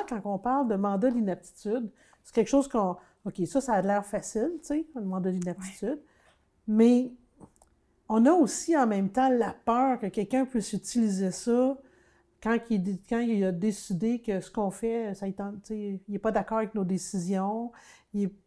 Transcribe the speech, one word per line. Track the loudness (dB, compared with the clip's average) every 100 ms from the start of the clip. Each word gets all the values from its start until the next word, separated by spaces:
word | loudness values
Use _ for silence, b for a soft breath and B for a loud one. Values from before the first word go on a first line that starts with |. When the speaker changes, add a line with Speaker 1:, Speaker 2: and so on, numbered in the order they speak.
| 0
Speaker 1:
quand | -6
on | -4 -4
parle | 0 2 2
de | 2
mandat | 0 2 2
d'inaptitude, | 2 0 -2 -8 -12 -6 -4 -6 b b b
c'est | -4
quelque | 0 4
chose | 4 4
qu'on, | 2 0 -2 B B -12
OK, | -6 -2
ça, | 0
ça | 2
a | 2
l'air | 2 0 -2
facile, | -6 -6 -4 -4 -4
tu | -4
sais, | -4 -4
le | -6
mandat | -6 -2 -2
d'inaptitude, | -2 -4 -8 -12 -8 -6
Speaker 2:
Ouais. | -6 b b b b b _ 0
Speaker 1:
mais | 6 6 6 2 -6 _ _ -20 _ _ _ _ _ -2
on | 4 6
a |
aussi | 6 4 2 0 2
en | 4
même | 2 0
temps | 2 2
la | 4 2 -2
peur | -2 2 2 0
que | -2
quelqu'un | -4 -2 0
puisse | 0 -2 -4
utiliser | -6 -4 0 0 0 -2
ça | -2 0 2 2 -2 b b b b b _
quand | -2 -2 0
il | -2
dé-, | 0 -4 -4
quand | -2
il | 0 2
a | 0
décidé | 0 -2 -4 -6 -2 -2 -2
que | -2 -4
ce | -4
qu'on | -4 -4
fait, | -2 -4 -4 -4
ça | -6 -6
y |
tente, | -6 -8 -10
tu | -10
sais, | -8 -6 -8 -8
il |
est | -4
pas | 0
d'accord | 0 0 -2
avec | -2
nos | -2
décisions, | 0 -2 -2 -4 -2 -2 -2 -4 -8 -12 B B B
il | -6
est | -4 -6